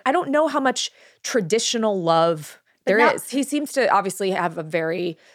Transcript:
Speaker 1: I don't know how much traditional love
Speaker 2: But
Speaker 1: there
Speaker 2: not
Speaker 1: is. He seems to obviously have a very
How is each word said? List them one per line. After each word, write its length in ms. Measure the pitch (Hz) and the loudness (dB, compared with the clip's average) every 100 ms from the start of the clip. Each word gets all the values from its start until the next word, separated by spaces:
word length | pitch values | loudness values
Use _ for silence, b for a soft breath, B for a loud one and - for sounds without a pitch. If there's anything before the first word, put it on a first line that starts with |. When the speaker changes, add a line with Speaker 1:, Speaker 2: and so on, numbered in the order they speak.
| - | 0
Speaker 1:
I 60 | |
don't 160 | 320 294 | 0 0
know 180 | 294 311 | 0 0
how 120 | 277 | 0
much 280 | 269 - - b b b | 0 -2 -6 b b b
traditional 800 | - 254 175 220 226 233 220 196 | -4 -2 0 0 0 0 0 0
love 580 | 165 165 165 160 147 - _ _ - | 2 4 4 0 -6 -18 _ _ 0
Speaker 2:
But 60 | |
Speaker 1:
there 60 | 202 | 4
Speaker 2:
not 180 | 285 - | 4 2
Speaker 1:
is. 140 | - | -4
He 140 | 262 | -4
seems 280 | 269 294 285 | -2 -2 -2
to 160 | - 233 | 0 2
obviously 400 | 202 196 - 196 | 2 0 -2 -2
have 260 | 185 175 165 | 0 -2 -4
a 60 | |
very 540 | 156 165 160 170 175 165 b | -4 -4 -2 -4 -6 -8 b